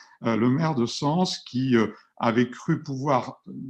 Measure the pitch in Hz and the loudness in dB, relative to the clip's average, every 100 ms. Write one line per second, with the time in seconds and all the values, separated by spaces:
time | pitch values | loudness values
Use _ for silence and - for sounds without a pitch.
0 | - - 117 110 123 139 160 131 117 - | -20 -6 -2 2 2 2 0 0 -2 -2
1 | 143 170 185 - - 123 131 117 104 - | 0 0 0 -4 -6 -2 2 4 2 -4
2 | _ - 117 113 123 - - 156 - 131 | _ -2 0 2 2 -2 -2 -2 -4 -4
3 | 147 127 - - - 131 | 0 0 -2 -12 -16 -14